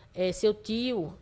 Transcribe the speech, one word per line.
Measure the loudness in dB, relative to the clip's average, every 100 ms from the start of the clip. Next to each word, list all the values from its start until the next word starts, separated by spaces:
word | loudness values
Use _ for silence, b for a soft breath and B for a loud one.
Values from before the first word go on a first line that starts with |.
| b
é, | -2 0
seu | 4 2
tio, | 2 -2 -2 0 -2 -4 -6